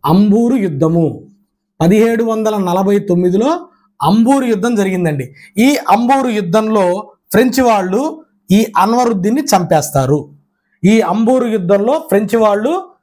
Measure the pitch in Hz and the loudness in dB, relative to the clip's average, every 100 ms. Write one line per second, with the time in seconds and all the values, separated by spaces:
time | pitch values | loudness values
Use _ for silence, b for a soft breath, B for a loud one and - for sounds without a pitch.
0 | - 185 208 202 233 254 196 143 160 170 | 0 2 2 2 2 0 -2 -2 -2 0
1 | 160 - - _ _ _ _ _ 214 214 | -2 -4 -18 _ _ _ _ _ 2 4
2 | 226 226 226 220 220 214 185 180 190 202 | 2 0 -2 -2 -2 -2 -2 -2 0 -2
3 | 202 175 180 185 247 349 - B B _ | 0 -2 0 0 0 -2 -8 B B _
4 | 143 208 226 277 254 214 226 226 190 185 | 0 2 2 2 0 -2 -2 -2 -2 0
5 | 175 147 123 B B - 247 285 - 196 | -2 -4 -8 B B 0 2 2 0 0
6 | 240 277 254 214 180 196 220 220 180 185 | 2 0 0 -4 -2 -2 0 0 0 -2
7 | - _ _ 202 254 247 247 214 185 196 | -8 _ _ 0 0 2 2 0 0 -2
8 | 302 320 - _ _ 196 226 - 196 240 | -4 -8 -20 _ _ 0 2 0 0 2
9 | 240 208 190 254 285 196 165 160 - 139 | 0 0 -2 -2 0 0 2 -2 0 -4
10 | 131 147 147 _ _ _ _ _ 180 220 | 0 -2 -4 _ _ _ _ _ 2 2
11 | 175 196 226 262 247 220 175 202 214 302 | 2 0 0 0 0 -4 0 0 0 -2
12 | 311 196 214 233 214 202 226 359 370 _ | -2 -2 0 0 2 0 -2 -4 -6 _